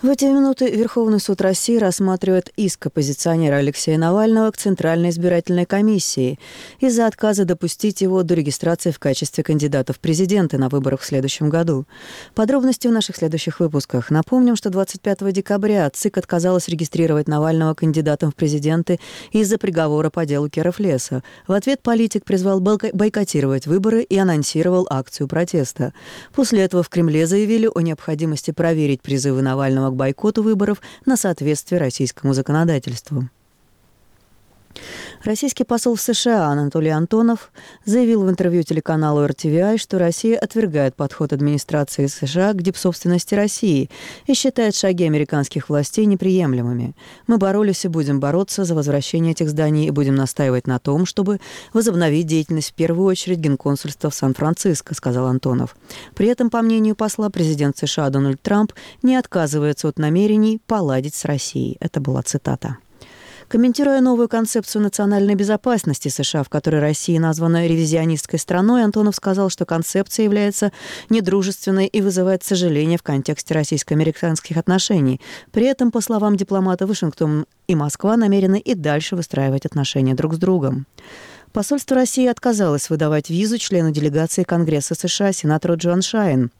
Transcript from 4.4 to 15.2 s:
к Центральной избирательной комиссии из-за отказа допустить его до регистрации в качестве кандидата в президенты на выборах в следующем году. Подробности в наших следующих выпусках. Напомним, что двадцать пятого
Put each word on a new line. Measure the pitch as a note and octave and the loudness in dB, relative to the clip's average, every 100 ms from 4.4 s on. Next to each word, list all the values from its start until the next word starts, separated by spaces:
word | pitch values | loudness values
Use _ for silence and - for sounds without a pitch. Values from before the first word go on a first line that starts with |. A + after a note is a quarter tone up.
| A3 | 2
к | - | 0
Центральной | G#3 F#3 D#3+ E3 F3 | -2 0 0 2 0
избирательной | E3+ F3 F3 - F3+ | 0 2 0 0 0
комиссии | F3 G3 G#3+ G#3 - - B2+ C#3 - - - - | 0 2 2 2 -2 -2 -2 -4 -14 -20 -20 -2
из-за | C4 A#3 A3+ | 0 2 0
отказа | - G#3+ G3+ F#3 | 0 -2 0 0
допустить | F3 E3+ - G#3+ F#3+ | 0 -4 -2 -4 0
его | F#3+ F#3 | 0 0
до | E3+ | 2
регистрации | E3+ D3 C3+ - E3+ F3+ | 0 0 -2 -2 -2 -2
в | D3 | -2
качестве | D3 C3+ C#3 - | -2 -2 -4 -4
кандидата | D#3 D#3 D3 C#3+ C3 | 0 0 2 0 -2
в | C3 | -4
президенты | E3 D#3+ F#3+ G#3 E3+ C#3 | -2 0 2 2 2 0
на | C3 | 0
выборах | C#3+ C3+ C3+ | 0 0 -2
в | - | -2
следующем | C#3 C3+ - D3+ | -2 -2 -2 0
году. | D#3+ E3+ C#3 C3 - - - - | 0 0 -2 -4 -16 -20 -20 -10
Подробности | - G#3+ C#4 B3+ A#3+ B3 | -2 2 2 2 2 2
в | |
наших | A3+ G#3+ F#3 | 0 0 -2
следующих | D#3+ D#3+ - - | -2 -2 -4 -2
выпусках. | E3+ D3+ - E3+ - | 0 0 -2 -4 0
Напомним, | D3+ E3 B3+ B3 A3+ | 0 2 2 4 2
что | G#3 | 0
двадцать | F#3 G3 G3 | -2 -2 -4
пятого | - G3 | -4 -2